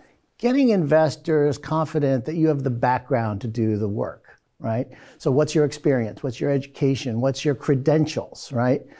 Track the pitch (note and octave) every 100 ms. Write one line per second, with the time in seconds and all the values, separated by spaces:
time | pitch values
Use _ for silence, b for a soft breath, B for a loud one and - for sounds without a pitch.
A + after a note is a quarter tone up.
0 | b b _ _ A#3+ C4+ C4 G3+ D3 D#3
1 | D#3 - - D#3 D3 C3+ - D#3+ D#3 D#3
2 | C#3 C3 B2+ E3 D#3+ C#3+ C3+ A#2+ B2+ B2
3 | - B2+ A2+ G#2 A#2 A2+ A2 G#2+ G#2+ G#2+
4 | G#2 - _ - _ _ - A#2+ C3 B
5 | B B D#3 C3 D3+ E3 D3 - D3+ C3
6 | A2 - C3+ A#2 C#3+ C#3+ C3+ - C#3 C3+
7 | C3 A2 C3+ C3 D3+ C3 - C3+ C#3 D3+
8 | D3+ - - - - A#2+ B2 C3+ -